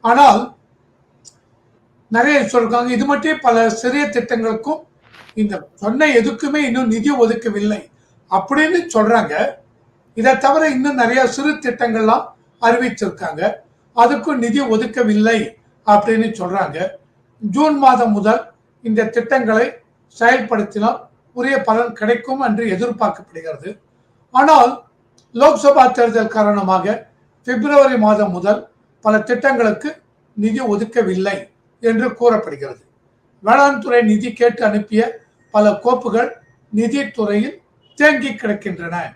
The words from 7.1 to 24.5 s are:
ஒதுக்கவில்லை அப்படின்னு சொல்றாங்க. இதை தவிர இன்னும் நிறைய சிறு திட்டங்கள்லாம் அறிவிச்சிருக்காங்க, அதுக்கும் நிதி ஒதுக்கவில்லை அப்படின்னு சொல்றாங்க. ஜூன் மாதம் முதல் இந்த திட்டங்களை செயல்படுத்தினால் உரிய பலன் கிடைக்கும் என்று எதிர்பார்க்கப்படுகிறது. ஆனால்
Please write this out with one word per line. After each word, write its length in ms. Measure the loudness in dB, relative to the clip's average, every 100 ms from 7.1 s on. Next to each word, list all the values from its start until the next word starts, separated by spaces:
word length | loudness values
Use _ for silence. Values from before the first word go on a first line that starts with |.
ஒதுக்கவில்லை 800 | 2 2 0 -4 -4 -4 -6 -10 _ _ _ _
அப்படின்னு 560 | -4 -2 0 0 0 -2
சொல்றாங்க. 600 | 0 2 2 0 -2 -4 -6 _ _ _ _ _
இதை 220 | -2 2 2
தவிர 320 | 2 2 2
இன்னும் 260 | 0 -2
நிறைய 320 | 0 0 2 0
சிறு 260 | 0 -4
திட்டங்கள்லாம் 760 | -2 -6 -4 -2 0 2 0 -2 -16 _ _
அறிவிச்சிருக்காங்க, 960 | 0 0 -2 -4 -8 -8 -10 -4 -4 -4 _ _ _ 2
அதுக்கும் 400 | 2 2 -2 -2
நிதி 240 | -2 -2
ஒதுக்கவில்லை 960 | 0 -2 -2 -2 0 2 2 0 -4 -12 _ _ 2
அப்படின்னு 400 | 2 4 0 0 -4
சொல்றாங்க. 480 | -6 -4 -4 -4 -8 -8 _ _ _ _
ஜூன் 400 | -6 0 0 4
மாதம் 340 | 4 4 2
முதல் 400 | 0 0 0 -2 _ _ _
இந்த 220 | -4 -2
திட்டங்களை 680 | -2 -2 -2 -2 0 0 0 -4 _ _ _ -2
செயல்படுத்தினால் 840 | 2 2 0 -4 -4 -2 -2 -4 -10 _ _
உரிய 300 | -6 -2 -2
பலன் 300 | 0 0 -2
கிடைக்கும் 480 | -4 -2 -2 -2 -4
என்று 240 | -2 -2
எதிர்பார்க்கப்படுகிறது. 1160 | -2 -4 -4 -2 -4 -4 -14 -16 -14 -12 -14 -18 _ _ _ _ _
ஆனால் 540 | 0 4